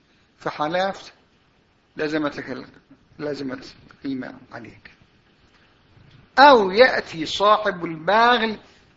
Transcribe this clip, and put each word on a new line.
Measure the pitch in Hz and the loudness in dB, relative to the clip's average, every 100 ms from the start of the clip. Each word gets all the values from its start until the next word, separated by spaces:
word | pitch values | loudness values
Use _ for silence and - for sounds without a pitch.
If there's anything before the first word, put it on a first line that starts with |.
| _ _ _ _ | _ _ _ _
فحلفت | 160 - 151 180 190 185 - _ _ _ _ _ _ _ _ - | -12 -6 -4 -2 -2 -6 -16 _ _ _ _ _ _ _ _ -8
لزمتك | 151 156 147 139 135 | -4 -4 -4 -8 -12
ال-، | 127 139 - _ - _ _ | -14 -14 -20 _ -20 _ _
لزمت | 147 139 139 131 - - - | -10 -8 -8 -10 -14 -20 -20
القيمة | - 143 135 127 - - | -14 -10 -10 -10 -16 -20
عليك. | 127 110 - - _ _ _ _ _ _ _ _ _ _ _ - - - - | -20 -20 -20 -20 _ _ _ _ _ _ _ _ _ _ _ -20 -20 -8 6
أو | 285 254 196 | 8 8 4
يأتي | 190 254 - - 165 147 | 4 4 2 -6 -10 -8
صاحب | - 202 208 208 185 | 0 2 2 0 -6
الباغل | 170 160 160 208 233 240 220 208 - _ _ | -8 -8 0 2 4 2 -2 -6 -14 _ _